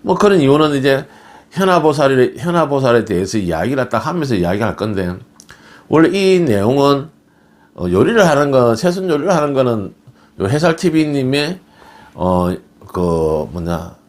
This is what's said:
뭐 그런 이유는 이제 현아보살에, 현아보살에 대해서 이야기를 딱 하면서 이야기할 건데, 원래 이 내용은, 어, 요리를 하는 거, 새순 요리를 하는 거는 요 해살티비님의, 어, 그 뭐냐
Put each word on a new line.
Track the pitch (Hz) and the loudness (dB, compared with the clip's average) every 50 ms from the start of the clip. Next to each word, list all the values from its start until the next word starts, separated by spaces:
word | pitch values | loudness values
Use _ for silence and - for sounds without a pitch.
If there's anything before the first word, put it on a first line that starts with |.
뭐 | - 196 185 | -2 -2 0
그런 | - 208 208 196 180 | 2 2 4 4 4
이유는 | 143 135 143 151 156 151 143 | 4 4 4 4 2 0 0
이제 | 135 131 139 135 135 131 - - - - - - - _ _ | 0 0 0 0 0 -2 -10 -20 -20 -20 -20 -20 -20 _ _
현아보살에, | - 175 196 190 180 170 151 156 139 147 143 135 135 127 123 - - - | -6 -2 0 2 2 2 2 2 2 2 2 2 4 4 2 2 0 -6
현아보살에 | 123 175 170 170 160 139 143 135 131 123 117 117 104 | -6 -2 0 0 0 0 0 0 2 2 2 2 0
대해서 | - 95 87 98 - - 110 | 0 -2 -4 -2 -2 -4 -4
이야기를 | 95 87 82 80 90 117 143 135 123 - | -2 -2 -4 -2 -4 -4 -2 -4 -4 -2
딱 | - 110 - | -4 -4 -4
하면서 | 156 170 175 151 131 120 | -4 -6 -4 -4 -2 -2
이야기할 | 92 87 85 95 104 113 104 - | -2 0 -2 -2 -2 -2 -4 -4
건데, | - 98 113 104 95 92 87 90 92 - _ _ _ - _ - - - - - - _ _ | -6 -6 -6 -4 -4 -6 -6 -8 -10 -14 _ _ _ -20 _ -20 -20 -20 -20 -20 -20 _ _
원래 | - 151 160 - | 2 4 4 4
이 | - 196 190 190 190 180 | 2 0 2 2 2 2
내용은, | 170 143 107 98 98 113 135 143 139 143 143 139 131 - _ _ _ _ _ _ _ _ _ _ _ _ _ | 2 0 0 2 2 2 2 2 2 2 2 0 -4 -10 _ _ _ _ _ _ _ _ _ _ _ _ _
어, | - 87 90 | -8 -4 0
요리를 | 87 98 123 180 233 226 196 | 2 2 2 2 4 2 4
하는 | 165 147 139 147 143 | 4 4 2 0 2
거, | 135 127 123 117 113 | 2 4 4 4 2
새순 | 107 - 175 180 196 190 180 | 0 0 -2 -2 -2 -4 -2
요리를 | 156 147 143 190 185 | -2 -2 0 0 0
하는 | 160 147 147 139 | 0 0 0 0
거는 | 131 131 123 117 107 98 - - _ _ - _ _ _ _ _ - | 0 0 0 0 -4 -6 -8 -12 _ _ -20 _ _ _ _ _ -6
요 | 90 | -4
해살티비님의, | 98 131 151 165 170 160 - - 175 156 160 156 151 143 139 131 127 135 143 147 156 185 185 _ _ _ _ - - - - - - _ | -2 -2 0 0 -2 -2 0 -2 0 0 0 0 0 -2 -2 -2 0 0 -2 -2 -4 -8 -12 _ _ _ _ -20 -20 -20 -20 -20 -20 _
어, | - 87 92 90 90 90 90 90 - _ _ _ _ - | -4 -2 0 0 0 0 -2 -4 -6 _ _ _ _ -20
그 | - - 95 90 87 85 82 80 78 78 76 73 57 | -10 -6 -4 -2 -2 -2 -2 -2 -2 -2 -4 -6 -8
뭐냐 | - 90 82 85 85 80 87 90 - _ _ | -10 -8 -6 -6 -6 -6 -8 -12 -18 _ _